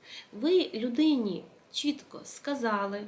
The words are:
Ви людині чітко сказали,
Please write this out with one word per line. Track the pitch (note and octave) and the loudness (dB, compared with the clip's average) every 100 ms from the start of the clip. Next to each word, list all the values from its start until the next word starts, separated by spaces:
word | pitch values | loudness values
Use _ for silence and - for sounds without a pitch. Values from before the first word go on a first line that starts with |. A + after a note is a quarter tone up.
| - - - | -20 -18 -16
Ви | G#3 C#4+ F#4 - | -4 2 4 4
людині | A3 B3 A#3+ D#4 C#4 G#3 E3 - - _ | -2 -2 2 4 4 2 -2 -8 -20 _
чітко | - D4 C#4+ - - | -4 -2 -4 -8 -16
сказали, | - - - C#4 A#3 G3+ G3 G3+ | -14 -10 -6 -2 0 0 0 -4